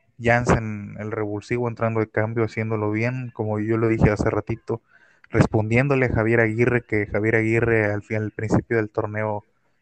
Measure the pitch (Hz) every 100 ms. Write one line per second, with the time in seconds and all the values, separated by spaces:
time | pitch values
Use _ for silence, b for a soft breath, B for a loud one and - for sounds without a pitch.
0 | _ - 117 120 123 120 110 104 104 107
1 | 107 107 104 104 - 120 120 113 113 113
2 | 107 107 107 117 110 - 110 110 107 107
3 | 120 127 123 - 107 107 110 113 113 113
4 | 107 104 113 104 - 113 - 117 b b
5 | b b b 113 - 110 107 117 139 135
6 | 127 120 110 117 110 110 120 120 - 107
7 | 98 104 110 113 110 113 117 113 104 104
8 | - 110 107 - 107 - - 117 107 -
9 | 107 107 110 104 - _ _ _